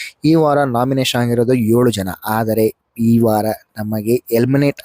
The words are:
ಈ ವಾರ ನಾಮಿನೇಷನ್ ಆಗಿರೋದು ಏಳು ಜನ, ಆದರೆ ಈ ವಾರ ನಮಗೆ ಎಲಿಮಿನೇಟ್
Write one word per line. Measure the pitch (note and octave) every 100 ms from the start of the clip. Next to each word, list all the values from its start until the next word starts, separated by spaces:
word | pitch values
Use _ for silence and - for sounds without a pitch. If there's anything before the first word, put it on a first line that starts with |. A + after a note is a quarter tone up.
| - -
ಈ | D3
ವಾರ | D#3+ D3+ C#3+
ನಾಮಿನೇಷನ್ | C#3 A#2 B2+ C3+ B2+ B2
ಆಗಿರೋದು | A#2+ A#2+ A#2
ಏಳು | C3 G#2+ A#2 B2
ಜನ, | G#2 F#2+ E2+
ಆದರೆ | - A2 A2+ A2 A2 - _ -
ಈ | A#2 A#2
ವಾರ | A2+ G#2+ G#2+ G#2+ _ -
ನಮಗೆ | G#2+ G#2+ G#2+ B2 -
ಎಲಿಮಿನೇಟ್ | A2+ B2 C#3 C#3+ -